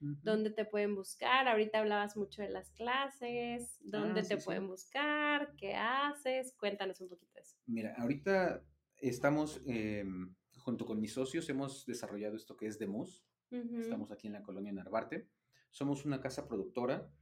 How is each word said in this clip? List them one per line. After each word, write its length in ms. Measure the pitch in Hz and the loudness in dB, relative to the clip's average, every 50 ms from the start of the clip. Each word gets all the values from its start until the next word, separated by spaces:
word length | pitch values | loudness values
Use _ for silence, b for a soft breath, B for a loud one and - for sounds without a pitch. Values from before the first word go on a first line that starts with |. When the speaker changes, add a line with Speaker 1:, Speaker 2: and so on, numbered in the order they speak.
Speaker 1:
Ujú. 140 | 143 147 147 143 - | -6 -4 -4 -2 0
Speaker 2:
¿dónde 260 | 214 214 214 214 214 | 2 4 4 4 2
te 160 | 214 220 214 | 0 -2 -2
pueden 300 | 214 214 208 208 202 208 | 0 2 2 2 2 2
buscar? 520 | 196 190 - - - 226 233 247 262 269 254 | 0 -4 -6 -6 0 2 4 6 6 6 6
Ahorita 320 | 226 214 214 214 214 220 | 6 6 4 4 4 4
hablabas 380 | 214 214 208 208 208 208 214 220 | 4 4 4 2 2 0 -2 -4
mucho 240 | 202 - - - | -4 -4 -4 -6
de 80 | 208 190 | -4 -4
las 220 | 190 190 185 - | -4 -6 -8 -10
clases, 1040 | - - 226 240 254 262 277 277 269 - 247 240 240 240 240 240 240 240 240 - - - | -10 -6 -2 0 2 2 0 -2 -4 -6 -6 -4 -2 -2 -2 -2 -4 -4 -6 -8 -12 -14
¿dónde 400 | - 202 202 214 214 214 214 214 | -8 -4 0 0 2 2 2 2
Speaker 1:
Ah, 20 | 202 | 2
Speaker 2:
te 120 | 185 202 | 2 0
Speaker 1:
sí, 40 | 196 | 0
sí. 60 | - | 0
Speaker 2:
pueden 220 | 190 185 190 196 190 | -2 -2 -2 -2 -4
buscar? 840 | 185 - - - - 269 294 302 294 302 302 294 294 285 294 294 - - | -6 -10 -10 -4 -2 0 2 2 2 4 4 4 4 2 0 -2 -6 -6
¿Qué 180 | 196 196 - | -6 -4 -2
haces? 800 | - 214 226 254 269 285 294 294 294 - 254 254 262 254 262 - _ | 0 2 2 2 2 2 0 0 -2 0 0 0 0 0 -4 -4 _
Cuéntanos 420 | - 202 202 202 196 190 185 - | -2 0 0 0 -2 -4 -4 -6
un 80 | 185 180 | -10 -14
poquito 220 | 180 170 _ _ _ | -14 -16 _ _ _
de 60 | - | -20
eso. 140 | - - - _ _ - | -20 -20 -20 _ _ -4
Speaker 1:
Mira, 280 | 113 113 110 107 - 123 | -2 -2 -2 -2 -4 -2
ahorita 680 | 120 123 147 143 - 196 196 190 185 170 - - - - _ _ _ _ _ _ | 0 0 0 2 4 4 6 6 6 4 2 -2 -6 -14 _ _ _ _ _ _
estamos, 640 | - 127 120 - - 143 147 151 151 151 - - - | 0 0 2 4 4 6 6 6 4 0 -2 -6 -4
em, 720 | 143 120 113 107 107 104 104 101 98 92 90 92 90 - _ _ _ _ - | -2 0 0 0 0 0 -2 -2 -4 -4 -6 -6 -8 -10 _ _ _ _ -8
junto 280 | - - 117 104 117 | -4 -2 -2 -2 -2
con 140 | - 113 107 | -2 0 0
mis 140 | 110 107 - | -2 0 0
socios, 340 | 131 131 131 - 165 165 - | 0 0 0 0 -2 -2 -2
hemos 360 | 139 135 139 139 139 - - | -2 -2 -2 -4 -4 -6 -6
desarrollado 500 | - 117 117 - 104 104 101 104 107 107 | -6 -6 -4 -6 -6 -6 -4 -4 -4 -4
esto 220 | 110 - - - - | -6 -8 -12 -10 -6
que 100 | 107 107 | -6 -6
es 100 | 104 - | -4 -4
Demus. 460 | 113 98 98 113 160 - - - _ _ _ _ _ _ | -4 -4 -2 -4 -4 -6 -10 -16 _ _ _ _ _ _
Speaker 2:
Ujú. 280 | 247 247 240 233 240 233 | -8 -6 -6 -4 -4 -4
Speaker 1:
Estamos 320 | 226 226 233 214 214 208 | -4 -4 -4 -4 -6 -6
aquí 160 | 214 - - - | -8 -10 -8 -8
en 60 | - | -8
la 100 | - - | -8 -8
colonia 280 | 101 92 95 101 104 101 | -8 -8 -6 -6 -6 -6
Narvarte. 560 | 95 87 92 101 113 117 - 151 175 - - _ _ _ _ _ _ _ _ | -6 -4 -2 0 0 0 0 -4 -8 -8 -10 _ _ _ _ _ _ _ _
Somos 340 | - - 143 139 143 139 143 | -6 -2 0 0 0 0 0
una 140 | 151 139 131 | 0 -2 0
casa 280 | 131 131 127 - - - | -2 -4 -4 -6 -6 -4
productora, 640 | 117 98 95 - - 120 120 123 143 190 - - - - | -2 -2 -2 -2 -2 0 2 2 2 0 -2 -8 -16 -20